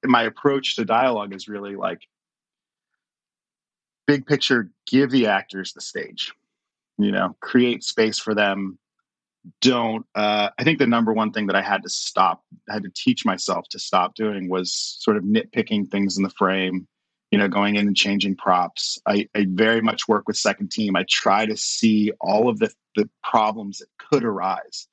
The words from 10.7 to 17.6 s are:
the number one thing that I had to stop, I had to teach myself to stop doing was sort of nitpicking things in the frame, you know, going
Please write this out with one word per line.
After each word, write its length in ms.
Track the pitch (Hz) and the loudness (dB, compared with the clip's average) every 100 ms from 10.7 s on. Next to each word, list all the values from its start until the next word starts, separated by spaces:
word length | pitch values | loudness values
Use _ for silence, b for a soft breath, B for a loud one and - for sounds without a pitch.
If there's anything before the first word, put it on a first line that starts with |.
| 151 | 2
the 80 | 127 | 2
number 260 | 117 113 | 2 2
one 200 | 110 107 | 2 0
thing 160 | 110 104 | -2 0
that 80 | 98 | 0
I 60 | |
had 200 | 98 98 | 0 -4
to 60 | - | -4
stop, 540 | - - - 95 82 _ - - | -8 -6 2 2 2 _ -20 -10
I 60 | |
had 100 | 107 | -8
to 80 | 95 | -8
teach 320 | - - 120 113 | -4 -2 0 0
myself 420 | 92 - 87 - | -4 -2 -4 -6
to 80 | - | -12
stop 360 | - 95 90 | -2 0 0
doing 340 | - 110 101 92 | -2 -4 -4 -4
was 240 | 92 90 | -4 -4
sort 440 | - - - - 107 | -6 -8 -6 0 0
of 80 | |
nitpicking 680 | 95 110 117 - 107 107 98 | 2 0 0 -4 -2 -2 -2
things 260 | 101 98 92 | -2 -2 0
in 60 | |
the 80 | 95 | -4
frame, 560 | - 95 95 92 92 90 _ _ _ _ | 0 0 2 -2 -4 -8 _ _ _ _
you 80 | 104 | 0
know, 80 | 101 | 2
going 300 | 101 | 2